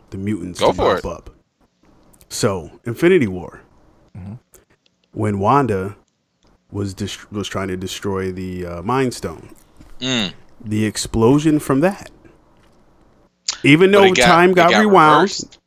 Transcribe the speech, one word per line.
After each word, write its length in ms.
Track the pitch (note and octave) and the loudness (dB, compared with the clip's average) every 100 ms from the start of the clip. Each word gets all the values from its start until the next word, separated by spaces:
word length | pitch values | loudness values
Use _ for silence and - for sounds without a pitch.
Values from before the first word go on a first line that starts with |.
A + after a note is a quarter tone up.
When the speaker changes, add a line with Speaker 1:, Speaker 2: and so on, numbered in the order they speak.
| _ | _
Speaker 1:
the 80 | F#2+ | -10
mutants 420 | G2+ G#2 F2+ F2 | -6 -6 -8 -2
Speaker 2:
Go 120 | A2 | -2
Speaker 1:
to 20 | |
Speaker 2:
for 220 | F#3 - F2+ | 0 -2 -2
Speaker 1:
pop 100 | F2 | -6
Speaker 2:
it. 0 | |
Speaker 1:
up. 240 | E2 - - _ _ _ _ _ _ _ _ - | -14 -18 -20 _ _ _ _ _ _ _ _ -16
So, 440 | - A#2 F#2 D2+ - A#2+ | -6 -4 -4 -12 -16 -12
Infinity 420 | A#2 E3+ F#3 G#2+ | -2 2 2 0
War. 340 | F2+ - - _ _ _ _ _ G2 | -6 -12 -20 _ _ _ _ _ -20
Speaker 3:
Mm-hmm. 160 | F#2 A#2+ _ _ _ _ _ _ _ | -18 -18 _ _ _ _ _ _ _
Speaker 1:
When 260 | - G#2+ G2+ | -6 -4 -2
Wanda 560 | G#2 C#3 B2 F#2+ G2 - _ _ _ _ _ _ _ | 0 2 0 -4 -6 -12 _ _ _ _ _ _ _
was 220 | G2+ G2+ | -8 -8
dest-, 360 | F#2+ G2 - - | -8 -10 -12 -12
was 160 | G#2 F#2+ | -10 -8
trying 180 | - F#2+ | -8 -8
to 80 | F#2 | -8
destroy 540 | F#2 - G2+ F#2+ F#2+ | -10 -10 -8 -6 -6
the, 320 | F#2 F#2 F2+ F2 | -8 -10 -10 -12
uh, 160 | F2 | -10
Mind 320 | F#2+ C3 C3 | -4 -2 -2
Stone. 360 | - F#2+ D#2 - - _ _ - - | -4 -10 -12 -20 -20 _ _ -20 -10
Speaker 2:
Mm. 340 | B2+ B2 F#2 - - - | -6 -4 -4 -10 -20 -18
Speaker 1:
The 220 | G#2+ G#2+ G#2+ | -8 -4 -4
explosion 720 | - - A2+ A2+ D3 D#3 D3+ | -6 -6 0 4 4 2 -2
from 200 | - C3+ | 0 0
that. 280 | F3 G3+ - _ _ _ _ _ _ _ _ _ _ _ _ _ - - | -2 -4 -14 _ _ _ _ _ _ _ _ _ _ _ _ _ -12 -2
Even 280 | C#3 D3+ F#3+ | 2 4 6
Speaker 2:
But 60 | G3+ | 6
Speaker 1:
though 60 | F#3+ | 6
Speaker 2:
it 100 | F3+ | 6
got, 80 | A#2+ | 4
Speaker 1:
time 260 | E3 F3+ | 6 6
Speaker 2:
it 40 | F3+ | 4
Speaker 1:
got 160 | E3+ | 4
Speaker 2:
got 80 | G#3+ | 4
Speaker 1:
rewound, 420 | G#3+ F#3+ D3+ D3+ | 4 6 6 6
Speaker 2:
reversed? 360 | G3 - - - | 2 -4 -12 -16